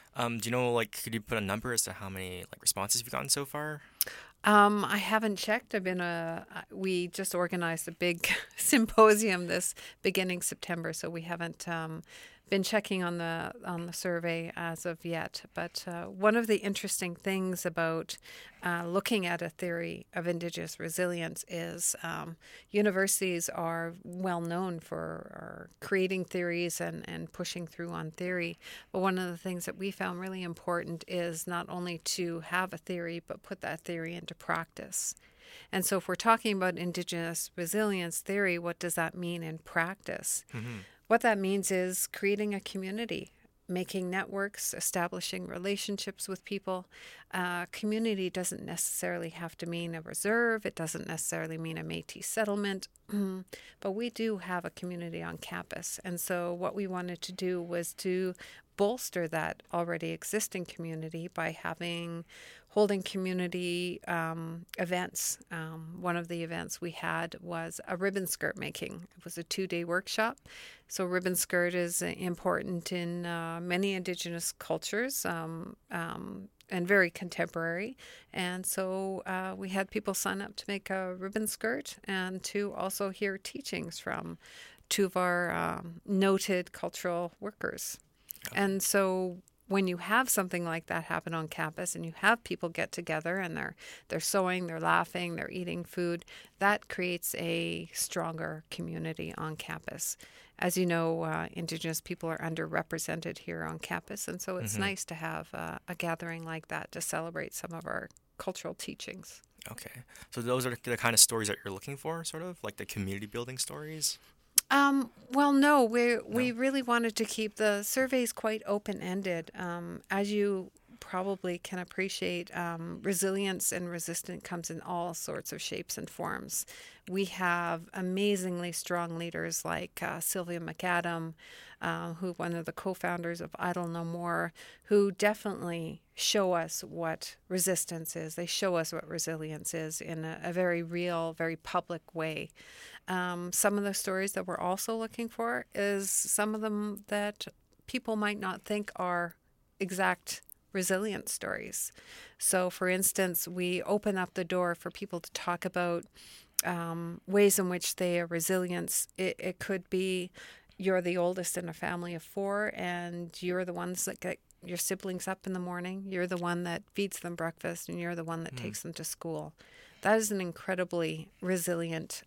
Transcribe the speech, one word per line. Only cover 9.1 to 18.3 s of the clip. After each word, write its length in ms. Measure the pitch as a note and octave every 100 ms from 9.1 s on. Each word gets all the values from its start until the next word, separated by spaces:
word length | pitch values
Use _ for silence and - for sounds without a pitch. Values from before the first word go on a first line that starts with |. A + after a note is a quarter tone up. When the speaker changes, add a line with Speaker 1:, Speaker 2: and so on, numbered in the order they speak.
| G#3 A3 F3+ F3
Speaker 2:
this 260 | F3 - - - -
beginning 380 | G3 F#3 F3+ F3+
September, 540 | - - - E3+ E3
so 160 | D#3 D#3+
we 120 | E3+
haven't, 460 | E3 E3+ E3+ E3 -
um, 340 | E3 D#3+ D#3+ - - - - -
been 140 | G3
checking 360 | F#3+ G#3+ G3+ F#3+
on 140 | F3 F3
the, 340 | E3+ E3 E3 A#3+
on 220 | - F3 F3
the 60 |
survey 580 | E3 F#3 E3+ E3+ E3 E3 -
as 280 | E3+ E3
of 200 | F3+ E3
yet. 380 | E3+ E3 - - -
But, 300 | - E3+ - -
uh, 200 | E3+ E3+
one 280 | F#3+ G#3
of 140 | A3+ A3+
the 80 | G#3+
interesting 580 | G3+ G3 G3 - F#3
things 500 | E3+ - F#3+ F#3 F3+
about, 540 | F3+ E3 E3 E3 F3 - -